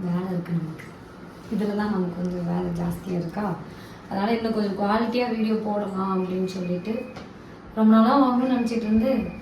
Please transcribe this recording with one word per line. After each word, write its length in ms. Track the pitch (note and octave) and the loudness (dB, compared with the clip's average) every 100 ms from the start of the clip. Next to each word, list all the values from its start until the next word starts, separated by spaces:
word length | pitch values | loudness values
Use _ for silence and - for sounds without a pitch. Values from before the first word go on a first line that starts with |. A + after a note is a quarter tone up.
| F3 | -2
வேலை 200 | F3 F#3 | 0 0
இருக்கு 260 | F3 E3+ E3 | -2 -2 -2
நமக்கு. 280 | D#3 - - - - - - - - | -2 -8 -14 -16 -18 -16 -16 -16 -4
இதுல 260 | G3+ G#3 G#3 | -2 0 0
தான் 140 | G#3 F#3+ | 0 0
நமக்கு 240 | F3 F3 | -2 -2
கொஞ்சம் 320 | F3+ F3+ E3+ | -4 -2 -2
வேலை 180 | F3 F3+ E3+ | -2 -2 -2
ஜாஸ்தியா 400 | F3 E3+ F#3+ F3 | -2 -4 -4 -4
இருக்கா? 260 | E3 G3 G3+ E3 - - - - - | -2 -4 -4 -4 -8 -14 -16 -16 -6
அதனால 240 | F#3+ G#3+ A3+ | -2 0 0
இன்னும் 180 | A3+ A3 | 0 0
கொஞ்சம் 180 | G3+ F#3+ | 0 0
குவாலிட்டியா 440 | G3+ A3+ A#3 A#3+ A#3+ A3 | 0 2 2 0 0 0
வீடியோ 220 | A3 G#3+ G#3+ | 2 0 0
போடலாம் 440 | G#3 G3 F#3+ F#3+ F#3 | -2 -2 -2 0 0
அப்படின்னு 340 | F3+ F#3 F#3 F#3+ | 0 0 -2 -2
சொல்லிட்டு 360 | F3 F3+ G#3 A#3+ - - - - - - - - | -2 -2 -2 -4 -6 -12 -14 -16 -18 -18 -8 4
ரொம்ப 120 | A3 A3 | 8 8
நாளா 180 | A3+ C#4 C4 | 8 8 6
வாங்கணும்னு 280 | A#3+ C4 A#3+ | 4 2 2
நினைச்சிட்டு 320 | A3+ A3 G#3+ | 2 0 2
இருந்து, 220 | A3 C4+ A3 F3 - | 4 4 2 0 -6